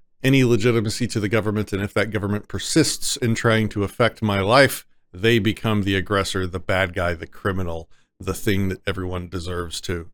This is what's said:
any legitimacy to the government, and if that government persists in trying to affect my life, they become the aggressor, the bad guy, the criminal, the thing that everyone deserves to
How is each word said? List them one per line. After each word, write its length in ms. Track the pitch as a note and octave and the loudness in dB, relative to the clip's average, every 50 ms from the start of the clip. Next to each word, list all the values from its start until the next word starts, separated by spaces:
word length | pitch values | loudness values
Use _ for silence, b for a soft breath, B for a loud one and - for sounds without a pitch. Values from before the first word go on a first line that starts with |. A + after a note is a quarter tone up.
| _ _ _ _ | _ _ _ _
any 220 | - C3 C#3 C3+ B2+ | 2 4 4 6 6
legitimacy 640 | A#2 A#2+ A2+ G#2 B2+ A2+ A#2 G#2+ G#2+ G2 - B2 | 4 4 4 4 4 2 2 0 -2 -2 -4 -4
to 140 | - - A2+ | -2 -2 -2
the 80 | G2+ G2+ | 0 0
government, 440 | A2 A2 F#2+ G#2+ G#2 G#2+ G2+ - | 0 0 0 0 -2 -2 -2 -4
and 100 | G#2 F#2+ | -4 -4
if 120 | G2+ G2+ - | -4 -2 -2
that 160 | A2 G2+ G#2+ | -2 0 0
government 380 | G2+ G#2 G2 G2 G2+ G#2 - - | -2 -2 -2 -2 -2 -4 -4 -8
persists 680 | - F#2+ - - - D#3+ D3 - - - - - - | -8 -6 -6 0 2 2 2 2 0 -2 -4 -4 -4
in 180 | - B2+ A#2 A2+ | -2 0 0 0
trying 340 | - - A#2 A2 A2 G#2+ G2+ | 2 2 2 4 2 2 0
to 140 | - G#2 G2+ | -2 -2 -4
affect 380 | G2 - - A#2+ A2 - - | -2 0 0 0 0 2 0
my 180 | A2 G#2+ G2+ G2 | 0 0 0 2
life, 460 | F#2+ G2 A#2+ C#3 C#3 B2+ - - - _ _ _ _ _ | 2 4 6 6 6 6 2 -4 -12 _ _ _ _ _
they 260 | - F2+ F#2+ A2+ A#2+ A#2 | -8 0 2 2 2 4
become 440 | G2 A2 G2 - - A2+ G#2+ G#2 | 2 0 -2 0 -2 0 0 0
the 120 | F#2+ G2+ G2 | 0 0 0
aggressor, 520 | G2 F2+ F#2+ G#2 G2 F#2+ - - G2 F#2 | 0 0 0 0 0 0 0 -2 -4 -4
the 140 | F2+ F#2 F2+ | -4 -6 -6
bad 340 | - - G2 F#2 F#2+ F2+ F2 | -4 -2 0 0 0 0 -2
guy, 200 | F#2+ F2 F2 E2+ | -2 -2 -2 -2
the 120 | E2 F2 | -4 -8
criminal, 600 | - - - - G#2 F#2 F#2+ F#2 E2+ E2 E2 E2 - - - _ _ _ _ | -14 -12 -6 -4 -2 -2 -2 -4 -4 -6 -8 -10 -14 -20 -20 _ _ _ _
the 160 | F#2 F#2+ F#2 | -6 -6 -6
thing 340 | - - A2 G2 G2 G2 F#2+ | -2 0 0 0 2 0 -2
that 140 | F#2 - _ | -4 -4 _
everyone 420 | G2+ F#2 F#2+ F#2 F2+ F#2 F2+ F2 E2+ | -6 -4 -4 -6 -6 -6 -6 -8 -8
deserves 520 | F2+ F#2 E2 F2+ F2+ F2 F2 E2 - - | -8 -8 -8 -6 -6 -6 -6 -8 -10 -8
to 300 | - - F2+ E2+ D#2+ - | -6 -6 -6 -6 -8 -12